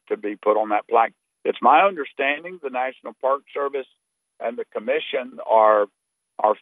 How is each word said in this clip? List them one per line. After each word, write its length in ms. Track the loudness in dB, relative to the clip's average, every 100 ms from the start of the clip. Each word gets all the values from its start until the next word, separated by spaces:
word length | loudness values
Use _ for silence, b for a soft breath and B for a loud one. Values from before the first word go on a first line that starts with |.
| -8
to 100 | -8
be 180 | -6 -4
put 220 | 0 0
on 120 | 0
that 180 | -2 0
plaque. 260 | 0 0 -4 _ _
It's 180 | -6 0
my 200 | 4 6
understanding 800 | 4 0 -8 -4 -4 -4 -8 -14
the 80 | -10
National 420 | -6 -8 -10 -16 -6
Park 220 | -4 -4 -4
Service 340 | -6 -6 -6 -10 _ _ _ _ _
and 180 | -8 -8
the 80 | -10
Commission 640 | -8 -4 -4 -4 -8 -8 -12 2
are, 400 | 6 6 6 2 _ _ _ _ -2
are 160 | 0 0